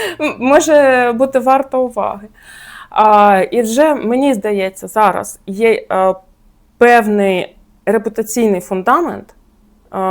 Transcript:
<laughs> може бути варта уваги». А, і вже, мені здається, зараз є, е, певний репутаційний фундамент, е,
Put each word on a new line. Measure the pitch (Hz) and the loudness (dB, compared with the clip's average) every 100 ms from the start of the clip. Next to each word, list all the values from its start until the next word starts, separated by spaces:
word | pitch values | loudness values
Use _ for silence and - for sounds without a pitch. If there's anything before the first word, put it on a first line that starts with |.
<laughs> | 415 339 302 - | -6 -6 -8 -4
може | 247 294 311 294 277 254 247 | 2 2 4 4 4 2 0
бути | 233 262 269 | -2 -2 0
варта | 247 269 262 254 | 0 0 0 -4
уваги». | 254 226 196 202 214 _ - - - - - | -4 -4 -8 -8 -16 _ -20 -20 -20 -20 -6
А, | - 214 208 208 190 - | 2 4 6 4 4 0
і | 233 | -2
вже, | 220 233 302 | -2 2 2
мені | 277 214 247 277 | 0 -2 0 0
здається, | 233 214 202 190 190 190 | 0 -2 -4 -4 -8 -6
зараз | 220 208 185 202 - - | 0 0 0 -8 -14 -14
є, | 196 226 214 - | -2 0 0 -2
е, | 185 190 185 _ _ _ _ _ _ | -2 0 -2 _ _ _ _ _ _
певний | 240 240 214 208 196 180 - _ _ _ - | 4 4 2 0 0 -2 -6 _ _ _ -4
репутаційний | 214 208 214 214 247 226 185 | -2 -4 -8 -6 -2 0 -2
фундамент, | - 185 185 294 320 101 - | -4 -6 -2 0 -2 -8 -16
е, | _ _ _ _ _ _ 190 190 | _ _ _ _ _ _ -6 -4